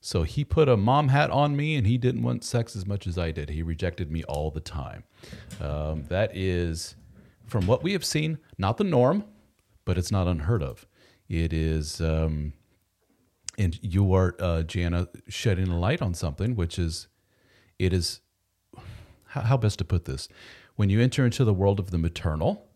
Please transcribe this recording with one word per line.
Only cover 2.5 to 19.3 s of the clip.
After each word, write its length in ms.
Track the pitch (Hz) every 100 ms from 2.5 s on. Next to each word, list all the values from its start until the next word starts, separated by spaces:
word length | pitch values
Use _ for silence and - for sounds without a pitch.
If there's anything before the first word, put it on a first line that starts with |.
| 120 113 104
as 100 | 92
much 220 | 101 -
as 100 | 85
I 140 | 85
did. 180 | 78 73
He 100 | 76
rejected 480 | 82 82 90 82 78
me 140 | 80
all 280 | - 71 78
the 80 | 73
time. 420 | - 80 65 50 - _ - - - -
Um, 440 | 73 73 76 78
that 320 | 67 90 113 -
is, 580 | 95 90 85 80 - - - - - _
from 220 | - 117 92
what 160 | 127
we 100 | 165
have 120 | 196
seen, 340 | - 156 156 160 _ -
not 200 | 101 120
the 80 |
norm, 400 | 196 147 123 196 - - _ _ _ _
but 140 | - 87
it's 140 | 87
not 160 | 101 90
unheard 340 | 87 76 90
of. 240 | 69 58 - _ _ _ _
It 240 | 85 82
is, 480 | 80 80 80 76 -
um, 520 | 82 80 80 76 76 - _ _ _ _ _ _ _ _ - -
and 180 | 98 80
you 320 | 101 90 98
are, 220 | 95 92 -
uh, 240 | 90 82
Gianna, 460 | 80 - 87 85 90 - -
shedding 400 | - 120 92 92
a 100 | 85
light 240 | 92 160
on 140 | -
something, 400 | 85 85 71 107
which 240 | 120 82 -
is, 300 | 85 80 - _ _ _ _ _ _ _
it 140 | 95
is, 280 | 92 82 - _ _ _ _ _ - - - - -
how, 140 | _